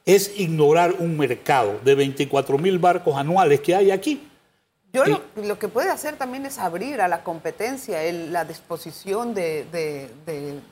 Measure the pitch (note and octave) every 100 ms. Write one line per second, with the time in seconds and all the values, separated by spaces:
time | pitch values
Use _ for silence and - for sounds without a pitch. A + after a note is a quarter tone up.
0 | - G3 G3 - F3 D#3+ D3 D#3+ F3 F#3
1 | E3+ D#3 C3+ A#2+ - C#3 G#2 G#2 A#2+ C#3
2 | C#3 C3+ C#3 C#3 C3 C#3 F3+ F#3 F3+ F3
3 | - C#3 C#3+ F#3 E3+ C#3+ - F3+ G3 F#3+
4 | D4+ C#4+ - _ _ _ _ _ _ B3+
5 | D#4+ G#4+ - - G#3 G3+ G3+ A3+ F4+ D#4
6 | D4+ D4+ C4 B3+ C#4 C#4 F#3+ F3 B3 C#4
7 | F3+ E3+ - E3 E3 D#3+ A3 C4+ - E3+
8 | D#3+ E3+ E3 E3+ D#3+ D#3+ _ E3 E3 D3
9 | F#3+ G3+ A#3+ G3+ E3+ D#3 C#3+ E3+ D#3 C#3+
10 | C3+ C3+ D#3 D3+ C#3+ C#3+ -